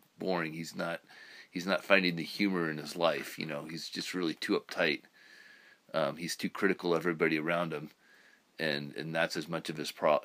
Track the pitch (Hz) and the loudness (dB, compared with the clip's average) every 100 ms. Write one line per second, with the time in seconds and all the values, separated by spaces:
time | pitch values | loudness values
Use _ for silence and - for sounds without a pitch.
0 | _ - 92 90 80 80 80 90 85 85 | _ -6 -2 0 0 -4 -8 -6 -4 -6
1 | - - - - - 90 87 95 - 98 | -10 -20 -20 -20 -10 -6 0 0 6 6
2 | 90 82 78 - 101 92 80 76 76 87 | 6 0 -4 0 0 2 0 -2 -6 2
3 | 82 71 - - 78 73 71 82 - - | 2 2 -4 -8 -6 -6 -8 -10 -8 -8
4 | - 90 85 78 - 92 - - 82 69 | -6 -2 -2 -2 0 0 0 0 2 0
5 | - - - - - - - - _ 80 | -6 -20 -20 -20 -20 -20 -20 -20 _ 0
6 | 71 78 85 - 98 - 98 90 87 82 | 0 0 -6 -4 -6 0 0 2 2 2
7 | 87 80 80 78 80 85 85 76 76 - | 2 2 2 2 2 0 0 -4 -8 -16
8 | _ - - _ _ - 78 71 71 - | _ -20 -20 _ _ -4 -2 -2 -4 -8
9 | 80 80 85 85 78 82 80 76 71 - | -2 0 0 0 -4 -4 -4 -6 -6 0
10 | 82 73 | 4 4